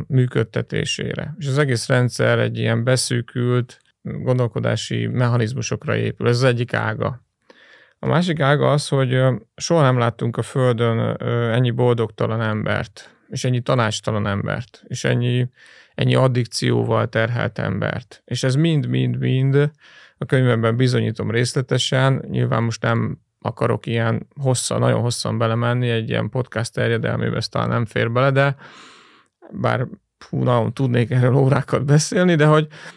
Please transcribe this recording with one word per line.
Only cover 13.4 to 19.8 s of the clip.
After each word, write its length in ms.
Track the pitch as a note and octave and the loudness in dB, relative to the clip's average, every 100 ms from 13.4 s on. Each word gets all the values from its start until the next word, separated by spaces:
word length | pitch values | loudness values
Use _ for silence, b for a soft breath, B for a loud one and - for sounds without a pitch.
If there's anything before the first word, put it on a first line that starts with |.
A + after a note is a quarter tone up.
ennyi 180 | C3 B2 | -2 -2
tanácstalan 640 | A#2+ C3 A2 - - G#2+ G#2 | 0 0 0 -2 -4 -2 -2
embert, 560 | G2+ G2+ - - - - | -2 -2 -6 -8 -16 -12
és 160 | - | -4
ennyi, 460 | B2+ B2 B2 B2 B2+ B B B B B | 0 0 0 0 -2 B B B B B
ennyi 200 | B2+ B2 | 2 4
addikcióval 920 | C3 B2 A#2 - B2+ A#2+ A2+ A2 A2 | 4 2 -2 -2 0 0 2 0 0
terhelt 500 | A2+ A2+ A#2+ G#2 - | 0 0 -2 -4 -4
embert. 640 | G#2 F2+ G#2 - - - - | -4 -2 -4 -6 -10 -18 -10
És 180 | B2 | -4
ez 120 | C3 C3+ | 0 2
mind-mind-mind 1160 | E3 D3+ B2 C3 B2+ B2 B2+ C3 C3+ C#3 D3 - | 2 2 0 0 -2 -2 0 0 2 2 2 -2